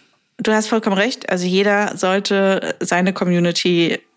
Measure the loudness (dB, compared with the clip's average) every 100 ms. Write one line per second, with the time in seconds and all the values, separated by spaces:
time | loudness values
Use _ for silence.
0 | _ _ _ -6 0 0 0 0 0 0
1 | 0 -2 -4 -2 0 0 2 0 -2 -2
2 | -2 0 0 0 2 0 -4 -6 -2 0
3 | 0 0 0 2 2 0 0 2 0 -2
4 | _